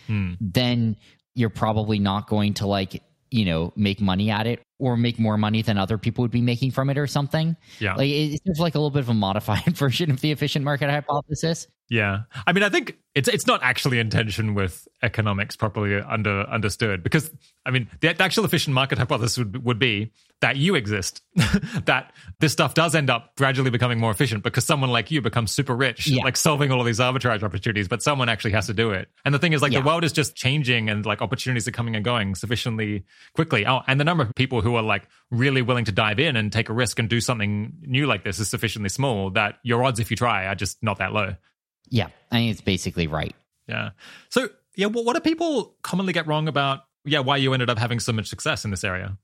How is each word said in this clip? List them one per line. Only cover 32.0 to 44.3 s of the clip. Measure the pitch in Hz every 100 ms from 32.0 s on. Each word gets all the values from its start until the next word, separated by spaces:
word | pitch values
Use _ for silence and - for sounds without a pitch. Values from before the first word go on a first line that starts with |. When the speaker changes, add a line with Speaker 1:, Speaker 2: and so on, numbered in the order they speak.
| 104
Speaker 1:
going | 120 98 95
sufficiently | 104 120 127 110 107 104 - _ - -
quickly. | 160 117 101
Oh, | 131 -
and | 135
the | 147
number | 175
of | 113
people | - 127 123
who | 104 117
are, |
like, | 110 101 - _ -
really | 117 135 131
willing | 120 123 110
to |
dive | 98 110 104
in | 160 117
and | 104
take | 113 113
a |
risk | 113 120 -
and | 110
do | 117
something | - 120 104 104 110 -
new | 151 131 143
like | 104
this | 110 110
is | 107
sufficiently | - 113 110 98
small | - 135 107 95
that | 101 104 -
your | 117 120
odds, | 131 113
if | 107
you | 110
try, | 123 101 95
are | 95
just | 98 -
not | 110 101
that | 95
low. | 107 98 92 _ _ _ _ -
Speaker 2:
Yeah, | 120 87 - -
I | 117
think | 117
it's | 98
basically | - 92 95 - 82
right. | 76 - - _ _ -
Speaker 1:
Yeah. | - 107 - - -
So, | -